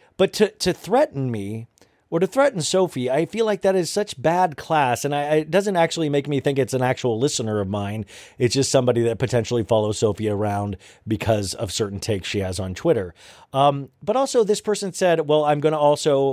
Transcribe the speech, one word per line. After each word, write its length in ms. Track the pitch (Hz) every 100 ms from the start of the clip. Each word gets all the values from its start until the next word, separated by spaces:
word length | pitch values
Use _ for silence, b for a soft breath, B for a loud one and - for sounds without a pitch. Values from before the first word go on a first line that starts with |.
| b -
But 160 | 190
to, 160 | - 196
to 240 | - 185
threaten 560 | - 170 247 302 139 131
me 360 | 110 98 113 117 _ b b b
or 60 | 165
to 80 | 190
threaten 340 | 269 277 196
Sophie, 480 | 139 185 180 131 123
I 160 | 139
feel 220 | 165 214 220
like 160 | 196
that 140 | 190 190
is 120 | 165
such 320 | 208 208 -
bad 360 | 156 180 180 135
class, 480 | - 156 135 175
and 100 | 143
I, 80 | 143 147 156
it 140 | 156
doesn't 260 | 185 202 175
actually 320 | 165 170 151
make 180 | 143 143
me 140 | 139
think 180 | 143 135
it's 160 | 123
an 80 | 131
actual 380 | 127 127 123 110
listener 400 | 143 - 110 107
of 80 | 95
mine. 360 | 104 101 107 98 B B B
It's 160 | 120
just 200 | 139 131
somebody 300 | 135 123 117
that 180 | 117 107
potentially 420 | 117 123 110 120
follows 360 | 101 110 104 107
Sophie 300 | 110 98 107
around 480 | 101 104 101 101 92 B B 107
because 480 | 110 113 107 95
of 160 | - 104
certain 300 | - 101 98
takes 260 | - 98 -
she 140 | 104
has 180 | 95 92
on 160 | 92
Twitter. 400 | 90 170 117 87 B B B B
Um, 380 | 135 143 139 135 _
but 140 | 151 247
also, 260 | 262 247
this 180 | 202 202
person 320 | 214 202 196
said, 360 | - 180 165 147
"Well, 160 | 151
I'm 160 | 147 147
gonna 180 | 156 156
also 540 | 147 147 156 139 135